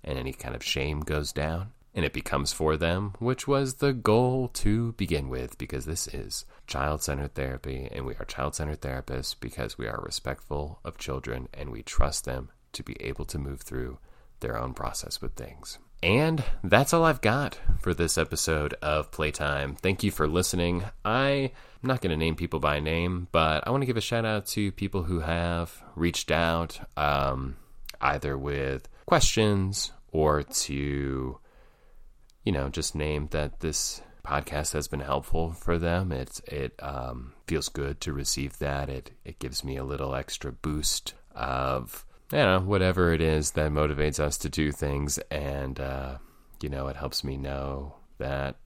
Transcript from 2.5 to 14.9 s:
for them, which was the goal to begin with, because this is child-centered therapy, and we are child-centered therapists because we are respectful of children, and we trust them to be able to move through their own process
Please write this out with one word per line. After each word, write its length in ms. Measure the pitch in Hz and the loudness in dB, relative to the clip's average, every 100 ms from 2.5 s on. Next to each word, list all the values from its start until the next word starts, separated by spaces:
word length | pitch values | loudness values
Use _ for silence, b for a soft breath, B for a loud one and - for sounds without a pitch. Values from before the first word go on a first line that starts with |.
for 240 | - 78 78 | 0 2 2
them, 360 | 82 90 101 98 | 2 0 -2 -4
which 280 | 117 131 - | -2 -2 0
was 280 | 139 135 131 | 2 2 2
the 180 | 143 | 0
goal 560 | 127 107 110 127 131 123 | 2 4 6 6 2 -2
to 420 | - 104 110 117 | 2 4 4 2
begin 360 | - 98 76 67 | 0 0 0 0
with, 280 | 64 62 - | -4 -6 -8
because 280 | 58 67 65 | -6 -6 -4
this 220 | 82 - | -4 -4
is 380 | - - - - B - | -6 -6 -8 -10 B -6
child-centered 680 | 67 71 76 - 69 71 | -2 0 0 -2 -2 -4
therapy, 560 | - 65 65 67 65 67 | -4 -4 -4 -6 -6 -6
and 140 | - 65 | -6 -6
we 80 | - | -6
are 100 | - | -8
child-centered 560 | - 69 - 76 76 | -4 -4 -2 -4 -4
therapists 540 | 69 65 - 64 - - | -4 -6 -4 -6 -4 -6
because 400 | 60 - 57 - | -8 -6 -6 -6
we 100 | 57 | -6
are 160 | - | -6
respectful 760 | - - 64 69 - 73 73 76 | -6 -6 -6 -8 -4 -4 -4 -8
of 140 | - - | -12 -10
children, 500 | - 67 62 62 64 | -6 -6 -4 -6 -8
and 180 | - 69 | -10 -8
we 100 | 57 | -8
trust 440 | - - 69 - - | 0 6 6 4 -4
them 260 | 65 62 _ _ | -6 -6 _ _
to 100 | - | -12
be 180 | - - | -10 -8
able 240 | - - 71 | -6 -6 -6
to 140 | 73 | -4
move 220 | 69 69 | -4 -6
through 360 | - 64 64 64 b b b - | -6 -6 -6 -8 b b b -8
their 180 | - 58 | -6 -4
own 140 | - | -4
process 480 | - - | -4 -6